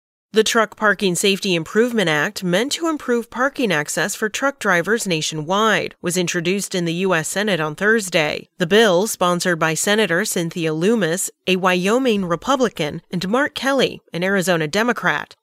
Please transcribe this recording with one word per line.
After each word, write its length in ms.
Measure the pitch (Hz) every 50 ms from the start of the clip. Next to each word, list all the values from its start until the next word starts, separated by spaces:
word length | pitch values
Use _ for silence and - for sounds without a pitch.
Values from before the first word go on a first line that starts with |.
| _ _ _ _ _ _ -
The 80 | 214 220
Truck 340 | - - 233 214 - -
Parking 380 | - 220 208 196 - 208 190 175
Safety 400 | - - 202 196 190 - 196 180
Improvement 540 | 170 160 - - 208 233 254 233 220 190 165
Act, 340 | 151 151 147 202 202 - 190
meant 300 | 175 175 190 233 285 -
to 160 | - 330 330
improve 400 | 320 277 - - 240 240 226 -
parking 420 | - 220 254 277 - - 262 208
access 440 | 170 147 151 - - 180 156 202 -
for 160 | - 220 208
truck 280 | - - 269 277 277 -
drivers 480 | - 208 180 170 165 190 220 233 -
nationwide, 880 | 196 170 156 147 - 160 156 151 151 185 202 220 220 202 165 - - - _
was 160 | - 180 160
introduced 580 | 180 180 165 - 180 165 175 190 202 190 - -
in 120 | 185 175
the 80 | 165 165
U 180 | 175 190 190 180
S 140 | 160 156 -
Senate 320 | - 190 208 214 190 156
on 140 | 160 156 151
Thursday. 720 | - 190 208 226 233 202 180 165 175 151 151 - - - - _
The 100 | - 180
bill, 400 | 156 190 214 233 208 175 170 202
sponsored 520 | - - - 180 175 175 175 - 185 175 160
by 160 | 165 160 160
Senator 500 | 151 - 202 208 214 220 170 170 175 214
Cynthia 480 | - - 196 170 165 - 180 160 160 156
Lummis, 580 | 160 170 202 240 226 185 156 165 185 - - - _ _
a 100 | - 185
Wyoming 680 | 185 175 185 180 185 180 196 220 254 269 254 214 202 190
Republican, 800 | 170 170 160 - 240 277 262 262 202 - - 160 147 - 165 - _
and 180 | - 175 165 185
Mark 260 | 220 254 294 - -
Kelly, 460 | - - 269 277 269 196 - - 156 - _ -
an 100 | 165 180
Arizona 420 | 190 202 196 170 185 180 165 156
Democrat, 720 | 151 147 202 226 247 220 - - 175 151 147 - - - _